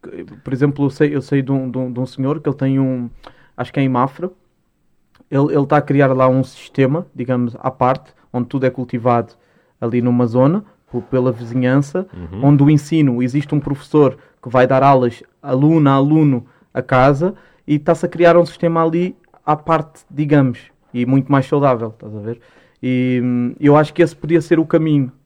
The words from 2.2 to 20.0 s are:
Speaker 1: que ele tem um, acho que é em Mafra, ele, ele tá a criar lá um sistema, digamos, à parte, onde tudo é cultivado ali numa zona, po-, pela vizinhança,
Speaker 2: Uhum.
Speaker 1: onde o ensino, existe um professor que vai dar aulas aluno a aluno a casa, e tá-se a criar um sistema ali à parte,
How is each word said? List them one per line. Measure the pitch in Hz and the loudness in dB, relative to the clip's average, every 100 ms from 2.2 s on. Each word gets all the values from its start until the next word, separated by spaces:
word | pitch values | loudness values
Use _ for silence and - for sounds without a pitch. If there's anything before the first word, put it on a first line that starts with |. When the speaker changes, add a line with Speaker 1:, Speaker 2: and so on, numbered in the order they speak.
| 135 156 | -4 -4
Speaker 1:
que | 151 | -4
ele | 139 | -4
tem | 135 135 | -2 0
um, | 135 127 120 - - _ _ - | -2 -4 -8 -14 -20 _ _ -14
acho | 135 | -8
que | - | -4
é | |
em | 135 | -2
Mafra, | 123 135 139 180 _ _ _ _ _ _ _ _ _ _ | 0 -2 -4 -12 _ _ _ _ _ _ _ _ _ _
ele, | 139 147 151 | -2 0 0
ele | 139 | 2
tá | 151 | 0
a | |
criar | 143 139 139 | 2 2 2
lá | 131 131 | 2 2
um | 131 | 2
sistema, | 131 - - - 131 151 180 | -2 -8 -12 0 0 0 -6
digamos, | - 123 123 120 117 | -12 -4 -2 -2 -4
à | 131 | -8
parte, | - 127 139 - _ _ | -2 0 0 -6 _ _
onde | 123 120 | -8 -6
tudo | 139 131 | -2 -2
é | |
cultivado | 127 123 123 117 120 107 _ _ _ _ _ | -4 -8 -4 0 0 -2 _ _ _ _ _
ali | 117 120 | -4 -2
numa | 120 120 123 | 0 0 0
zona, | 120 135 185 - _ _ | 2 2 0 -6 _ _
po-, | 123 | -12
pela | - 127 127 | -4 -2 -2
vizinhança, | 117 117 123 123 135 143 180 196 - 85 | -4 -6 -4 0 0 -2 -6 -8 -14 -14
Speaker 2:
Uhum. | 95 139 | -2 2
Speaker 1:
onde | 147 | 4
o | 139 | 4
ensino, | 151 147 165 143 120 | 2 0 0 0 0
existe | 123 139 143 | -2 -4 -4
um | 151 | -6
professor | 143 139 - 151 139 143 _ _ | -4 -10 -2 2 2 0 _ _
que | - | -4
vai | 127 127 | 2 2
dar | 131 | 4
aulas | 139 135 123 113 - _ | 4 4 2 -4 -20 _
aluno | 143 131 147 165 143 | -6 0 2 4 4
a | |
aluno | 139 143 156 151 127 113 _ _ | 2 2 4 2 0 -6 _ _
a | 131 | -10
casa, | - 127 135 139 180 202 _ _ - | -2 2 4 2 -2 -6 _ _ -4
e | 147 | -4
tá-se | 147 165 | 0 -2
a | 170 | -2
criar | 165 170 170 | 2 4 4
um | |
sistema | 170 - 170 165 | 2 -2 -2 0
ali | 165 165 180 - _ _ - | 0 0 -4 -8 _ _ -4
à | 151 | -4
parte, | - 160 156 _ | 0 -2 -2 _